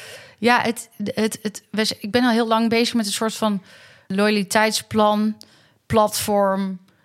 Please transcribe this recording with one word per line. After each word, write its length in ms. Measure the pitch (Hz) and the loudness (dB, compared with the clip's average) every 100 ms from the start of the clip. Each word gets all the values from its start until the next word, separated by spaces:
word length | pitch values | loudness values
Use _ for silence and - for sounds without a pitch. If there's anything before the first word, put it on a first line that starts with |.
| - - - - | -20 -20 -20 -2
Ja, 220 | 226 240 | 2 2
het, 280 | 226 233 - - 208 | 0 -4 -10 -10 -6
het, 240 | - 214 - | -2 -4 -4
het, 200 | 220 - - | -8 -10 -8
we 140 | 202 | -4
z-, 80 | 220 - | -4 -4
ik 100 | 214 | -2
ben 140 | 240 | 0
al 60 | 254 | 2
heel 160 | 226 226 | 2 2
lang 220 | 226 233 | 2 2
bezig 260 | 226 240 | 2 0
met 120 | 240 208 | -2 -2
een 60 | |
soort 220 | - 220 | -4 -4
van 280 | - 220 202 - - - - - 190 208 | -2 -2 -2 -8 -20 -20 -18 -6 0 2
loyaliteitsplan, 1000 | 214 190 220 220 220 - 214 208 208 214 214 - _ _ _ - | 0 0 2 2 0 -2 2 2 2 0 -4 -12 _ _ _ -2
platform, 920 | 220 208 - - 202 196 190 196 185 _ _ | 2 2 0 -2 2 2 0 -4 -8 _ _